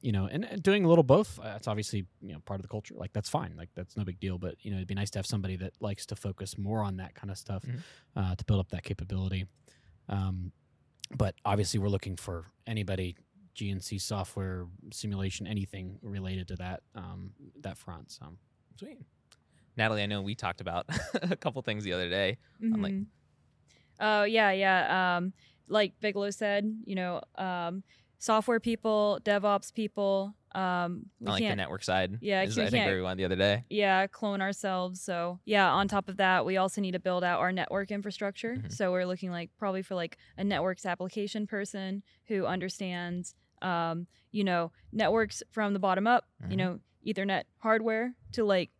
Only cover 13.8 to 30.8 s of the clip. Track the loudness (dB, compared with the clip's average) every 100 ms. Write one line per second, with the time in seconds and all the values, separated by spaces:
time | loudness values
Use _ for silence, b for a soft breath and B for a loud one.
13.8 | -4 -6 -4 -4 -4 -4 -4 -6 -8 -14
14.8 | -16 -8 -6 -2 -2 -4 -4 -4 -4 -8
15.8 | -12 -12 -10 -6 -6 -6 -6 -8 -8 -10
16.8 | -12 -14 -12 -12 -14 -16 -20 -14 -12 -12
17.8 | -12 -14 -14 -18 -18 -20 _ _ _ -20
18.8 | -18 -18 -20 _ _ b b b b -2
19.8 | 0 0 -2 -2 -4 -4 -4 -6 -4 -4
20.8 | -4 -6 -4 -4 -2 -2 -4 -4 -4 -4
21.8 | -2 -2 0 2 0 0 b -6 -2 0
22.8 | 0 -2 -6 _ _ _ _ _ _ b
23.8 | b -4 2 4 4 6 6 6 4 4
24.8 | 4 2 2 2 0 b b b 0 2
25.8 | 2 0 -2 0 -2 -2 0 0 0 -4
26.8 | -4 -2 -2 -4 -6 -6 -4 -2 -4 -6
27.8 | b b b -6 2 2 4 2 2 0
28.8 | 2 4 4 2 2 2 4 2 0 -4
29.8 | -4 0 2 2 0 -8 _ -4 0 0